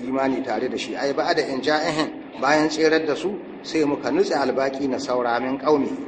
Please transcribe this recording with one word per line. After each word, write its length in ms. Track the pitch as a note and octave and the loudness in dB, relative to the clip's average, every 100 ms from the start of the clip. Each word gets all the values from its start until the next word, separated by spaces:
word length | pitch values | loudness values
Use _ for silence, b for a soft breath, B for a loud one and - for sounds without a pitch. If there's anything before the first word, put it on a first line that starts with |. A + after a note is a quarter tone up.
| B2+ | -4
imani 360 | C3+ C3+ B2 | 0 0 0
tare 240 | A#2+ A2 B2 | -2 -2 -2
da 80 | A2 | -4
shi, 180 | - | -6
ai 180 | - C#3 | -4 -2
ba'da 300 | C3+ D3 E3 C3+ | 0 0 0 0
in 120 | C3 | -2
ja'ihim, 800 | C3+ D3+ E3 D#3 D3 - - - | 0 2 0 -2 -2 -6 -12 -2
bayan 280 | C3+ D3+ D#3 | 2 4 4
tserar 360 | D#3 D#3 D#3 | 4 4 4
da 100 | D#3 C3+ | 2 -2
su 180 | F3+ G#3 - - | -2 -6 -10 -14
sai 200 | - D#3+ | -4 0
muka 260 | D3 C3+ A#2+ | 0 0 0
nutse 200 | D3 G3 | 2 2
albaqi 520 | D#3 C3 B2+ C3+ C3+ C#3 | 2 0 0 0 0 -2
na 120 | A#2+ | -2
saura 420 | - B2+ A#2+ A#2+ | -2 0 2 0
min 180 | C3 C3 | 0 0
qaumi 320 | C#3+ D3+ A#2 - | 4 4 2 -4